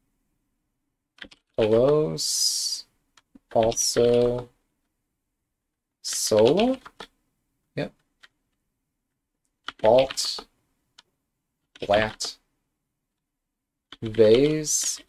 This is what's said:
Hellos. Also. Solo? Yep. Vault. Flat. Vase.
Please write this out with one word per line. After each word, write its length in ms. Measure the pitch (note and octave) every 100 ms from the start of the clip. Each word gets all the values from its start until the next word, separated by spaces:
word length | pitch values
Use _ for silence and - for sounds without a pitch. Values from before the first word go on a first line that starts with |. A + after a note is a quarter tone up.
| _ _ _ _ _ _ _ _ _ _ _ _ - - _ -
Hellos. 1300 | G#2+ A2+ C3+ D3+ D#3+ D#3 - - - - - - - _ _ _ _ - _
Also. 960 | A#2 A2+ - - A#2 A#2+ A#2+ A#2+ B2 A#2+ _ _ _ _ _ _ _ _ _ _ _ _ _ _ _
Solo? 760 | - - - G#2+ A2+ F3+ B3 C4 - - - _ _ _ _ _ _ D3
Yep. 160 | - - _ _ - _ _ _ _ _ _ _ _ _ _ _ _ _ - -
Vault. 640 | A2 B2 C3+ - - - - _ _ _ _ _ _ _ _ _ _ _ _ -
Flat. 540 | - G#2 G#2+ - - - _ _ _ _ _ _ _ _ _ _ _ _ _ _ _ -
Vase. 1000 | A2+ A2 G#2+ A#2+ D3+ D#3 D3+ - - -